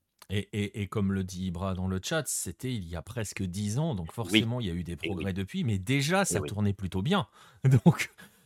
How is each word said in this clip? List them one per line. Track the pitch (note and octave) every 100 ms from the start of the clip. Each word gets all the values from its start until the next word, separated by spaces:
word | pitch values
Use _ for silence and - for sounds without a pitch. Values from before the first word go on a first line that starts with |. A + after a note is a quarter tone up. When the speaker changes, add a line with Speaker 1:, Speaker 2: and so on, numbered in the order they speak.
| _ - -
Speaker 1:
Et, | G#2 -
et, | G#2+ G2+ G#2+
et | G2
comme | A2+ G2
le | G2
dit | F#2 F2+ F#2
Ibra | F2 G2
dans | F2+ F#2
le | F#2+
chat, | - D#3+ -
c'était | - - - B2+
il | A#2+ E2
y | E2+
a |
presque | - A#2+ G#2 -
dix | F#2+ F#2 G#2 A#2
ans, | D#3+ G2+
donc | D#2+
Speaker 2:
Oui. | -
Speaker 1:
forcément, | F#2+ G#2+ A2+ B2
il | G#2
y |
a |
eu | F2
des | E2+
Speaker 2:
Eh | E2+
oui. | -
Speaker 1:
progrès | F#2 G2
depuis, | F#2 F#2+ F#3+
mais | C3+ G2
déjà, | F#2 C#3 C#3 F#3+
Speaker 2:
Eh | F#3+
Speaker 1:
ça | -
Speaker 2:
oui. | -
Speaker 1:
tournait | G#2 G#2
plutôt | F#2 F#2 F#2+
bien. | A2 G3 B2+ - - -
<laughs> | C3+ C3 E3+
Donc, | - - - - _